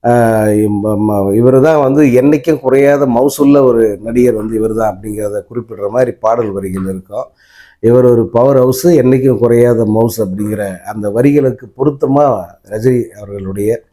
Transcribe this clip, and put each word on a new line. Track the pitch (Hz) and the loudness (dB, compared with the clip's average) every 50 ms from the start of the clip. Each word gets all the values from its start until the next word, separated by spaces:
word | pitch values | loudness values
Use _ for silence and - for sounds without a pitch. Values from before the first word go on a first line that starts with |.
| _ | _
அஹ், | 120 120 120 117 113 113 110 107 107 104 107 | 0 2 2 2 2 0 0 0 0 0 0
இம்-, | 107 104 104 101 101 | 0 0 0 -2 -2
ம-, | 107 107 104 107 107 104 101 98 98 98 | -2 -2 -2 -2 -2 0 0 0 0 0
இவரு | 110 120 127 131 131 | 2 2 4 4 4
தான் | 131 156 160 151 139 | 4 4 2 2 2
வந்து | 131 135 147 151 | 2 2 2 2
என்னைக்கும் | 139 120 127 127 143 151 151 139 - 156 143 | 4 4 4 2 2 2 0 0 -2 -2 -2
குறையாத | - 131 127 139 139 139 143 139 143 | 0 0 2 2 4 4 2 2 0
மவுசுள்ள | 131 120 117 131 143 135 - 143 139 143 143 135 | 0 0 0 0 0 0 0 2 4 4 4 4
ஒரு | 127 120 113 113 110 104 92 104 | 4 4 2 2 0 0 -4 -8
நடிகர் | 113 117 123 123 123 110 | -4 0 2 2 2 0
வந்து | 107 107 110 113 | -2 -4 -4 -4
இவர் | 110 107 110 110 | -2 -2 -2 -2
தான் | 110 113 110 | -2 -2 -4
அப்படிங்கிறத | 98 95 101 110 104 104 107 101 101 104 98 | -4 -6 -10 -12 -10 -6 -6 -6 -6 -8 -10
குறிப்பிடுற | _ 117 120 113 113 113 104 101 101 | _ -10 -12 -10 -10 -12 -8 -8 -4
மாதிரி | 104 123 131 120 | -2 -2 -2 -2
பாடல் | - _ - 110 117 120 117 107 | -4 _ -2 -2 0 0 -2 -4
வரிகள் | 98 98 95 95 92 95 95 | -4 -6 -8 -6 -6 -6 -6
இருக்கும். | 95 95 95 92 _ 101 113 131 - _ _ _ _ _ _ - _ _ _ | -6 -8 -10 -12 _ -12 -12 -12 -12 _ _ _ _ _ _ -20 _ _ _
"இவர் | - 113 120 127 123 | 0 2 2 4 4
ஒரு | 123 120 117 113 | 4 2 2 0
பவர் | 90 - 117 120 135 139 | -2 0 0 2 2 2
ஹவுஸ், | 131 123 127 127 - - | 2 2 2 0 0 0
என்னைக்கும் | 175 175 151 123 127 131 131 131 135 127 104 | 2 2 4 2 2 2 2 2 0 0 2
குறையாத | 113 117 117 117 120 123 120 110 117 | 2 2 4 4 4 2 2 0 0
மவுஸ்" | 107 107 110 117 117 113 - 110 | 0 0 0 0 0 0 -4 -6
அப்படிங்கிற | 95 92 98 104 107 107 101 104 98 95 87 | -6 -4 -6 -6 -6 -4 -6 -6 -8 -8 -12
அந்த | - 98 107 110 104 104 | -12 -14 -12 -8 -8 -6
வரிகளுக்கு | 101 113 120 143 143 147 139 131 120 131 - 107 _ | -2 0 0 2 2 2 0 0 -4 -6 -12 -20 _
பொருத்தமா | - 135 151 143 139 - 131 135 143 147 139 123 101 87 85 - _ _ - | -4 -2 -2 -2 -2 -4 -2 0 2 2 2 0 -2 -6 -12 -18 _ _ -12
ரஜினி | 101 110 113 131 127 123 113 - - | -10 -2 0 0 0 0 -2 -6 -10
அவர்களுடைய | 104 104 101 101 101 95 95 95 101 101 107 117 117 _ _ | -20 -16 -14 -12 -10 -10 -10 -6 -4 -2 -2 -2 -4 _ _